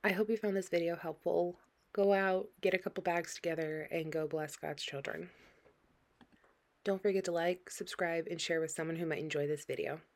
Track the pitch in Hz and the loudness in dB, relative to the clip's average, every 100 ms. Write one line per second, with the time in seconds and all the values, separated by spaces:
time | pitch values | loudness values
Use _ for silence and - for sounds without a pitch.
0 | 214 185 214 220 214 190 185 175 165 170 | 2 2 2 2 2 -2 0 0 0 -2
1 | 165 156 175 170 175 175 _ _ _ - | -6 -4 0 2 2 -2 _ _ _ 2
2 | 202 196 190 185 - _ 190 185 190 - | 4 6 4 2 -2 _ 2 2 0 -2
3 | 175 170 170 - 170 160 156 156 151 165 | 0 0 -2 -4 -2 -2 -2 -4 -2 -2
4 | 160 156 151 156 151 - 156 143 - 139 | 0 -2 0 -2 -4 -6 -8 -6 -6 -6
5 | 139 160 180 - - _ - _ _ _ | -6 -8 -8 -14 -20 _ -20 _ _ _
6 | _ _ - _ _ _ _ _ - 190 | _ _ -20 _ _ _ _ _ -2 2
7 | 208 190 185 170 170 180 - - 180 - | 2 2 2 2 2 0 -6 -10 -10 -2
8 | 175 165 160 165 - 165 160 - 160 165 | 0 0 -2 -4 0 0 0 -2 -2 -2
9 | 165 151 156 151 143 151 - - - 156 | 0 -2 -2 0 0 -2 -4 -4 -2 -4
10 | - | -12